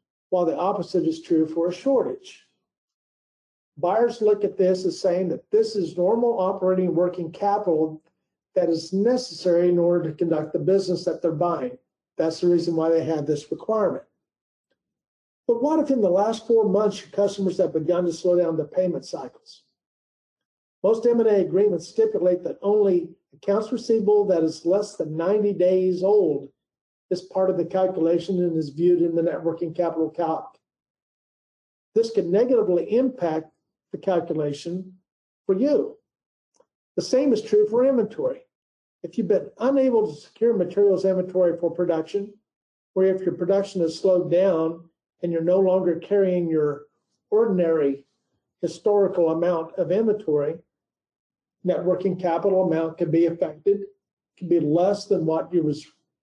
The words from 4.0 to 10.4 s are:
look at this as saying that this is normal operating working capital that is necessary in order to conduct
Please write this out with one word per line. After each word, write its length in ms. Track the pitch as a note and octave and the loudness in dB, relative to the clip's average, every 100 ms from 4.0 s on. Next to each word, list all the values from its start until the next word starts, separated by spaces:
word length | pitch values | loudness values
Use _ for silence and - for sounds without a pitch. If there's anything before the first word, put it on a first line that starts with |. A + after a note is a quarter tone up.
| A#3 - | 2 2
look 220 | G#3+ G3+ | 2 2
at 140 | G#3 - | 0 0
this 280 | F#3 F#3 F#3 | 0 2 -2
as 140 | - | -2
saying 300 | F#3+ F3 F3+ | 0 0 -2
that 200 | - - | -4 0
this 240 | G#3+ A3 G#3 | 0 0 -2
is 220 | D#3+ F3 | -4 0
normal 420 | F3+ A#3 A#3+ G3+ | 0 2 0 0
operating 560 | F#3 F#3+ F#3 F#3 F3+ D#3 | -2 0 0 2 0 0
working 360 | F3+ F3+ E3 | 0 -2 -10
capital 720 | - G3+ G#3 G3+ D#3 D#3 D#3 _ _ _ _ _ F#3 | -4 -2 0 0 0 -2 -6 _ _ _ _ _ -2
that 140 | E3+ | 0
is 240 | D#3+ - | -2 -2
necessary 760 | F#3+ A3+ B3+ - D#3 F#3 E3+ F3 | 0 0 0 -4 -6 0 2 4
in 80 | F3 | 2
order 320 | E3+ F3 D#3+ | 2 0 -2
to 80 | - | -4
conduct 360 | E3+ D#3 | -2 -2